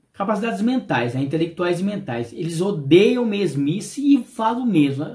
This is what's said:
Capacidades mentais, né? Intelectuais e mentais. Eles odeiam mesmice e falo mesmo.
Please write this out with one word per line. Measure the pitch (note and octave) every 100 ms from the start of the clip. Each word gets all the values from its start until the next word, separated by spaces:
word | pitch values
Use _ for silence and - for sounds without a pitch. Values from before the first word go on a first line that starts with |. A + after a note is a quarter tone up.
| _
Capacidades | - G3 G3+ A3+ G3
mentais, | A#3 C4 - B2 A#2+
né? | C3
Intelectuais | C#3 D#3+ E3 - F3 F3
e |
mentais. | G3+ G3 - A#2+ A#2
Eles | A3 E3 E3
odeiam | G3 D#3+ C#3 F3 A#3 B3
mesmice | A3+ G3+ F3 C#3 C#3+ G3+ - C#4 C#4
e | C4
falo | - - A3 A#3+ B3
mesmo. | E3 C#3 C3 E3+